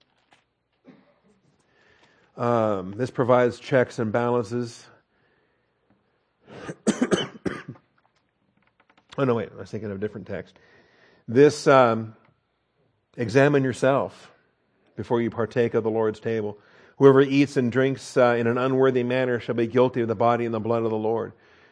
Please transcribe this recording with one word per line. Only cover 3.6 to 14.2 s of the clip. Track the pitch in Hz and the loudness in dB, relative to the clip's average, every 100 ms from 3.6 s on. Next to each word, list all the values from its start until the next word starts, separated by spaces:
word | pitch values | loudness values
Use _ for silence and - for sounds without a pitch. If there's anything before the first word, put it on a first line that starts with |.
checks | - 135 120 - | -2 0 0 -2
and | 110 | -4
balances. | 113 120 120 107 120 120 - - _ _ _ _ _ _ _ _ _ _ _ _ _ _ _ _ | -2 -2 -2 -4 -6 -8 -12 -20 _ _ _ _ _ _ _ _ _ _ _ _ _ _ _ _
<coughs> | - - - - - - - 147 - - - - - _ _ _ _ _ _ _ _ _ _ _ _ _ - | -20 -16 -8 -4 -2 0 -2 -4 -10 -10 -10 -16 -20 _ _ _ _ _ _ _ _ _ _ _ _ _ -4
Oh, | |
no, | 135 | -2
wait, | 117 - | -2 -4
I | 104 | -12
was | 95 | -14
thinking | 107 104 | -12 -10
of | 98 | -8
a | |
different | 104 110 90 | -8 -10 -12
text. | 95 - _ _ _ _ _ _ _ - | -12 -12 _ _ _ _ _ _ _ -2
This, | 120 147 143 - | 4 4 4 4
um, | 135 120 113 113 - _ _ _ _ _ _ _ _ _ - | 6 6 2 -6 -14 _ _ _ _ _ _ _ _ _ -10
"Examine | 113 123 143 143 | 0 2 4 2
yourself | 131 113 135 135 90 - | 0 0 0 0 -2 -10